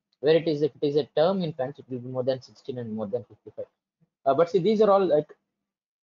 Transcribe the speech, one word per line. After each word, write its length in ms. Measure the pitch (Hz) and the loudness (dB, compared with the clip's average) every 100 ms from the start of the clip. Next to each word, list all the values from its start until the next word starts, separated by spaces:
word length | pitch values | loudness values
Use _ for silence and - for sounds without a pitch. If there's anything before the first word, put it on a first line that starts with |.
| _ _ | _ _
Where 160 | 139 160 | 2 2
it 120 | 165 | 2
is, 140 | 147 | -2
if 100 | 147 - | -2 -2
it 60 | 147 | -2
is 120 | 147 | 0
a 100 | 143 - | -2 0
term 260 | 165 196 | 0 0
infants, 380 | 170 - 135 139 | -4 -6 -8 -10
it 60 | - | -12
will 100 | 127 | -12
be 100 | 123 | -8
more 140 | 127 | -4
than 180 | 127 131 | -2 -4
sixteen 360 | - 110 - 123 | -8 -16 -12 -10
and 160 | 117 | -8
more 140 | 110 104 | -8 -6
than 160 | 98 | -8
fifty-five. 420 | 101 110 - - - _ _ _ _ _ 139 | -10 -20 -18 -14 -14 _ _ _ _ _ 0
Uh, 80 | |
but 160 | 139 202 | 2 2
see, 100 | 196 | 2
these 220 | 175 214 | 2 4
are 100 | 214 | 4
all, 140 | 196 190 | 4 4
like, 280 | 147 151 - _ _ _ _ _ _ | 2 0 -8 _ _ _ _ _ _